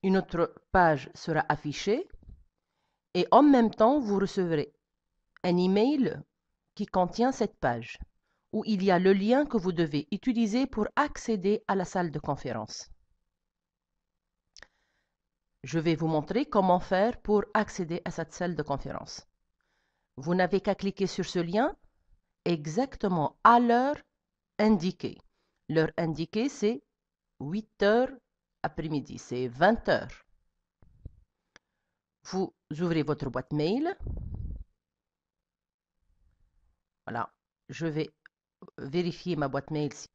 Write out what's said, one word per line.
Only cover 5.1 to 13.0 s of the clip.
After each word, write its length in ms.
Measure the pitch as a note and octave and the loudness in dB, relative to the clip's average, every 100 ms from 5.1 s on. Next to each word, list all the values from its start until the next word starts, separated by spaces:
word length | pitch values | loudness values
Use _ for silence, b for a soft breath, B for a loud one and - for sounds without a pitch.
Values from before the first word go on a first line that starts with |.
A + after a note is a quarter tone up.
| _ _ _ | _ _ _
un 120 | G3+ F3 | 0 2
email 640 | F#3 G3 A#3+ D4 A3+ C#3+ - _ _ _ _ - | 4 4 4 2 0 -2 -14 _ _ _ _ -10
qui 120 | G#3 | -4
contient 440 | F#3 F3 - B3 | 0 0 2 0
cette 260 | C4 G3+ _ | 0 -4 _
page, 420 | C3+ A#2+ A2+ - - _ _ _ _ | -4 -2 -8 -14 -16 _ _ _ _
où 120 | G#3+ G#3+ | -6 -2
il 180 | G#3 | 0
y 80 | F#3+ | 4
a 80 | F3+ | 4
le 140 | F#3 | 6
lien 320 | G3 G3+ B3+ D4 | 4 4 2 2
que 100 | A#3 | 0
vous 160 | F3+ | -2
devez 380 | E3 D#3+ D3 - | 0 0 -2 -4
utiliser 560 | G3 - A3+ A3+ A#3 C#4 | -4 -2 0 0 0 -2
pour 200 | - G#3+ - | -2 -2 0
accéder 680 | D4 - - G#3+ F#3+ G#3+ - | -2 -2 -4 -2 0 -2 0
à 80 | F#3+ | -2
la 100 | F3+ | -2
salle 260 | F#3+ F3 | -2 -2
de 80 | D3 | -4
conférence. 680 | - C#3 C3+ A2+ A2 - - - | -6 -6 -6 -8 -8 -12 -18 -20